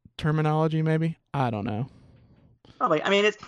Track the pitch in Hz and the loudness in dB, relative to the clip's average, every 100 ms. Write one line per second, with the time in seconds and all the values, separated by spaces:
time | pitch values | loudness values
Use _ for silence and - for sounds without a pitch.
0 | - - 160 156 156 156 160 160 160 160 | -20 -6 -2 0 0 0 0 0 0 0
1 | 165 165 _ 143 127 104 104 104 131 - | -2 -6 _ -4 -2 -2 -4 -6 -8 -10
2 | - - - _ _ _ - - 247 156 | -20 -20 -20 _ _ _ -20 -6 0 0
3 | - 196 208 208 | 2 2 2 0